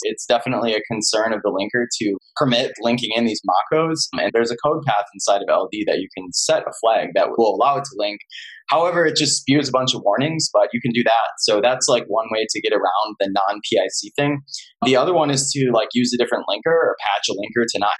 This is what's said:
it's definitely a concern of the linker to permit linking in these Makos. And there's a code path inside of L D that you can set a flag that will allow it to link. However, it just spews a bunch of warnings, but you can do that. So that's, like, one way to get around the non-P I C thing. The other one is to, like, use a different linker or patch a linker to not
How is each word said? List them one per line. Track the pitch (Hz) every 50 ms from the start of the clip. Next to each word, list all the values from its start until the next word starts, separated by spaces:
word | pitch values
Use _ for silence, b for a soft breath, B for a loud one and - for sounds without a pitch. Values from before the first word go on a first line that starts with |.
| -
it's | 107 110 - -
definitely | - 123 117 - 127 127 - 117 117 110
a | 104 - -
concern | 113 107 104 - - 107 110 113
of | 110 104
the | 95 104
linker | 92 95 101 107 - 123 120 120 - -
to | 113 104 98 92 _ _ -
permit | - 151 135 120 117 135 - - -
linking | 107 117 120 120 117 107 110
in | 117 117
these | 113 104 - - 95
Makos. | 90 95 - - 156 156 165 160 160 - - - - 127
And | - 101 117
there's | 117 117 117
a | 120 -
code | - 147 160 156 139
path | 131 107 104 101 - -
inside | 95 - 107 101 98
of | 95 82
L | 78 85 95 92
D | 107 107 104 -
that | 85 82
you | 95 - - 92
can | 92 92 -
set | - - - 156 - -
a | - - -
flag | - 113 113 95 80 - 82
that | 95 90 - - -
will | 113 107 95
allow | 95 117 139 143 131
it | 135
to | - -
link. | 101 104 104 104 104 - B B B B B B B B B
However, | 143 156 170 175 170 175 170
it | 156 156
just | 151 151 135 - -
spews | - - 135 151 139 127
a |
bunch | 135 131 127 123 -
of | 113 -
warnings, | 101 101 117 135 156 160 160 156 -
but | - 208 202 - -
you | 120
can | - 117
do | 117 120 113
that. | 110 113 117 107 - - -
So | - 110 107 104
that's, | 101 123 127 123 - -
like, | 131 117 117 107
one | 101 110 113 110
way | 110 110 110 107
to | - -
get | 104 107 107
around | 104 95 92 90 101 107 110 104 -
the | 98 98
non-P | 98 101 95 98 104 104 - - 113 101
I | 95 95
C | - - - 104 - -
thing. | 143 147 147 139 143 B B B B B B B -
The | - - -
other | 139 175 180
one | 165 151 143
is | 139 139 139 - -
to, | 139 135 123
like, | 117 113 110 - -
use | 123 123 117 123
a | 120
different | 120 - 120 107 - -
linker | 98 107 - 160 165
or | 165 156 120 90 -
patch | - 104 101 104 - -
a | 101
linker | 95 104 110 107 120 117
to | 117 - 98
not | 101 104 - -